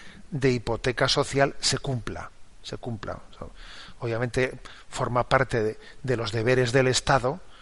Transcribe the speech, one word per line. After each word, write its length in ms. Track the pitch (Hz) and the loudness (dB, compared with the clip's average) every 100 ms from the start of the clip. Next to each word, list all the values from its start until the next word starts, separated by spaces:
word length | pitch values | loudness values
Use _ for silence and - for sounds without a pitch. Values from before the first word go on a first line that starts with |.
| - - - | -16 -16 -8
de 200 | 143 135 | 0 2
hipoteca 560 | 123 - 113 131 123 135 | 2 0 -2 0 2 2
social 460 | - 139 135 139 - | 2 2 2 2 2
se 200 | - 131 | 0 0
cumpla, 520 | - 123 - 82 - - - - | -2 -4 -4 -8 -10 -14 -18 -16
se 160 | - 110 | -10 -8
cumpla. 420 | 127 110 98 - - | -6 -6 -8 -10 -12
O 60 | - | -14
sea, 100 | - - - - - - | -14 -14 -16 -16 -16 -8
obviamente 600 | 117 113 123 131 127 - - - - | -4 -2 -2 0 0 -2 -14 -18 -12
forma 400 | - 123 123 113 | -4 0 0 4
parte 340 | 131 131 123 | 4 4 2
de, 180 | 107 - - - | 0 -2 -12 -6
de 140 | 127 117 | -2 0
los 140 | 110 | 0
deberes 400 | 117 110 127 123 | 0 4 4 6
del 160 | 131 127 | 4 4
Estado 540 | 123 - 135 123 175 - - | 4 4 2 2 -4 -10 -18